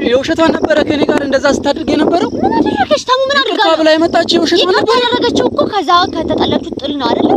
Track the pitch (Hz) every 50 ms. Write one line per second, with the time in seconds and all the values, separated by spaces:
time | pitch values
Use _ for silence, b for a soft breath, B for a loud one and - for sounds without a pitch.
0 | - 233 240 269 262 - 320 - 330 320 311 320 - 320 302 302 285 294 311 285
1 | - - 302 294 285 277 262 269 254 285 269 - - 285 285 320 320 - 294 294
2 | 311 339 330 359 427 480 - - 719 784 906 906 - 807 - 831 740 - 605 508
3 | - - 508 523 539 539 571 554 554 440 359 - 427 330 320 311 311 311 311 320
4 | 330 349 - 339 339 339 349 339 339 277 339 381 466 359 370 480 - 427 494 508
5 | 494 480 466 - - 480 466 - 508 494 - - 587 - 440 403 311 277 349 349
6 | 370 - - 330 320 - 311 - 339 - - - - 330 - - 254 294 294 285
7 | 254 233 240 - - - -